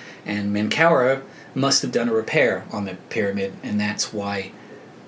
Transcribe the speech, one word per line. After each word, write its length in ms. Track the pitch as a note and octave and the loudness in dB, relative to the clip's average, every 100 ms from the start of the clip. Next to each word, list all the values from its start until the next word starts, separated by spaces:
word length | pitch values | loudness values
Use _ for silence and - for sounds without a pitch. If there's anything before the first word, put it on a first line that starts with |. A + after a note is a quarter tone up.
| - - | -18 -14
and 320 | - G#2 G2+ G#2 | -6 -4 0 0
Menkaura 680 | G#2+ B2 E3 D3 B2 C3+ - - - B2+ | 0 4 6 6 4 2 -2 -20 -10 -2
must 260 | C3+ C#3 | 2 2
have 100 | B2+ | 2
done 160 | A#2+ A#2 | 0 2
a 60 | |
repair 500 | A2+ G#2+ D#3 B2 F#2 - | 0 2 4 4 2 -4
on 140 | G#2+ G2 | -6 -6
the 80 | F#2 - | -8 -8
pyramid, 440 | A#2 G2+ G2 G2 - | -2 -2 0 -4 -6
and 160 | C3 G#2 | -4 -2
that's 340 | G#2 G#2 - | -2 -2 -4
why 380 | G#2+ G2+ G2+ F#2+ - - - - - | -4 -4 -4 -6 -12 -20 -20 -20 -20